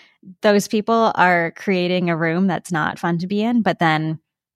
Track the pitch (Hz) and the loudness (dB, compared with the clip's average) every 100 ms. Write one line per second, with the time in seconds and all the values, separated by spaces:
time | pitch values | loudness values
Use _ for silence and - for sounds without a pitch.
0 | _ _ - 185 214 208 196 214 208 226 | _ _ -20 -2 2 2 2 -2 0 2
1 | 220 - 180 175 165 - - 185 180 180 | 2 2 2 4 0 -4 -2 0 0 0
2 | 175 165 165 165 190 160 - 170 156 - | 0 0 0 0 0 -2 -4 -4 -2 -2
3 | 175 170 180 208 220 240 196 165 165 156 | -4 -4 -2 -2 0 0 0 0 0 0
4 | 156 156 - _ _ | -2 -6 -12 _ _